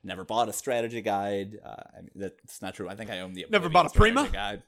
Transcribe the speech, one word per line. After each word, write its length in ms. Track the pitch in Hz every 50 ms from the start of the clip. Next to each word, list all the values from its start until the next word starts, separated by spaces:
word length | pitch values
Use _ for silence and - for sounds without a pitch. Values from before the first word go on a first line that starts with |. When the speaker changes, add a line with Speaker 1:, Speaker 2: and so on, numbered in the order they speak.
| -
Speaker 1:
never 200 | 95 95 92 92
bought 240 | - 110 117 120 110
a 40 |
strategy 480 | 101 - - 139 123 120 117 117 120 117
guide. 560 | 101 107 101 98 101 101 101 98 98 101 107 -
Uh, 140 | - - 53 - - -
I 80 | _ -
mean, 80 | 90 - _
that's 480 | - 98 92 - _ _ - - -
not 120 | - 95 95
true. 120 | - 98 87
I 60 | 98
think 160 | 104 113 104
I 80 | 107 90
own 140 | 92 92
the 140 | 92 92 90 -
Speaker 2:
Never 160 | 214 202 175
Speaker 1:
Oblivion 60 | 170
Speaker 2:
bought 140 | 156 180 165
a 120 | - - -
Prima? 220 | 208 220 233 269 294 247
Speaker 1:
strategy 80 | -
guide. 260 | 98 101 - 104 - -